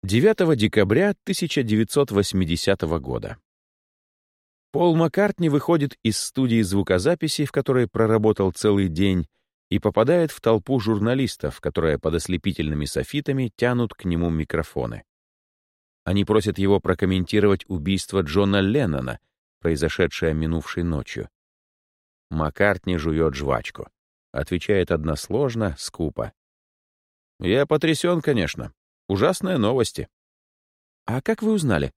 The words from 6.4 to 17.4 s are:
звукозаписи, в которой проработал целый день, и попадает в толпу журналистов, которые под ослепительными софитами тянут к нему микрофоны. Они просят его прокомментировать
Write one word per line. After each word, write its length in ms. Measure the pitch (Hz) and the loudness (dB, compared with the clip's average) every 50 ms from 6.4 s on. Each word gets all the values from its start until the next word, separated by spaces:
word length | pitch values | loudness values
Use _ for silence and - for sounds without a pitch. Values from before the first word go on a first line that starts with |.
| 135 123 113 113 110 | 0 2 2 2 2
звукозаписи, 840 | 90 95 98 95 - 92 90 92 143 175 170 - 151 - - 151 | 2 0 0 2 2 0 2 2 0 0 0 -2 -4 -2 -2 -4
в 40 | 135 | -2
которой 380 | - 143 135 - 135 127 120 - | -2 -2 0 2 2 2 0 0
проработал 640 | _ - 113 110 110 110 107 110 104 - 98 95 87 | _ 0 2 4 4 4 4 2 2 4 0 -2 -2
целый 340 | - - 107 101 101 98 | 0 0 2 2 2 2
день, 400 | 92 80 78 98 98 92 92 80 - _ _ _ _ _ _ _ _ | 0 0 0 0 2 2 0 -2 -4 _ _ _ _ _ _ _ _
и 80 | - 104 | -4 0
попадает 520 | - 107 - - 113 131 170 175 165 151 | 0 0 2 2 2 4 4 2 2 0
в 100 | - - | -4 -2
толпу 400 | - 117 113 107 - - 135 131 | 0 2 2 2 0 0 -2 -2
журналистов, 800 | 104 110 113 101 101 113 127 135 135 107 - - - 73 - - | 0 0 0 0 2 0 0 0 -2 -4 -4 -6 -6 -8 -8 -6
которые 380 | - 78 - - 80 80 76 - | -8 -4 -2 0 0 0 0 0
под 160 | - 80 80 | 0 -2 -2
ослепительными 720 | 85 - - 90 85 - 98 85 - 82 76 76 73 73 | -2 -2 -2 -4 -2 -2 -4 -2 -2 -2 -2 -2 -2 -4
софитами 680 | 71 - - 69 - - 147 143 - 135 135 131 113 _ | -4 -4 -6 -6 -4 -4 -6 -2 -2 -2 -2 -2 -4 _
тянут 380 | - 120 120 123 120 120 107 - | 0 0 0 2 0 -2 -2 -4
к 140 | _ - | _ -4
нему 240 | 92 85 82 85 85 | -2 0 0 0 0
микрофоны. 760 | 82 80 76 - - 80 82 - - - 64 57 57 - - _ _ _ _ _ _ _ _ _ _ _ _ _ _ _ _ _ _ _ _ | 0 -2 -2 -2 -2 -4 -4 -4 -6 -6 -6 -6 -8 -10 -16 _ _ _ _ _ _ _ _ _ _ _ _ _ _ _ _ _ _ _ _
Они 200 | - 92 101 101 | -2 0 0 2
просят 320 | - 107 107 104 107 95 | 2 2 2 2 2 -2
его 240 | - 98 98 101 95 | 0 2 2 2 2
прокомментировать 840 | - - 92 - - 92 92 92 90 - - 107 | 2 0 0 0 2 0 0 0 0 0 0 2